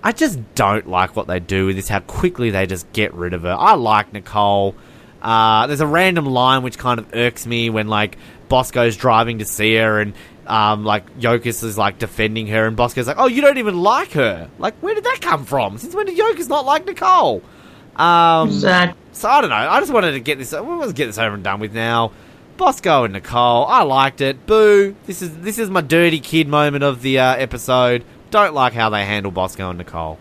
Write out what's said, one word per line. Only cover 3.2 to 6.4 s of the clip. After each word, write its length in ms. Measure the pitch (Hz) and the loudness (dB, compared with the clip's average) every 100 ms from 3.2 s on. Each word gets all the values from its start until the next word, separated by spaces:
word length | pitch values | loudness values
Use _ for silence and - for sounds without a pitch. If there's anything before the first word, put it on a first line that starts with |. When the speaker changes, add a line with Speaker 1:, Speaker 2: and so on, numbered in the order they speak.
| 87 | -8
Speaker 1:
of 80 | 87 | -6
her. 140 | 87 90 | -4 0
I 160 | 190 | 2
like 400 | 196 117 107 104 | 4 4 0 0
Nicole. 640 | 104 - 107 101 101 98 - - - - - | -12 -6 0 2 2 0 -4 -20 -20 -20 -12
Uh, 460 | - 113 110 110 127 | 0 2 4 4 2
there's 140 | 143 | -2
a 60 | 151 | 0
random 380 | 160 185 175 143 | 2 2 0 -2
line 340 | 127 | 2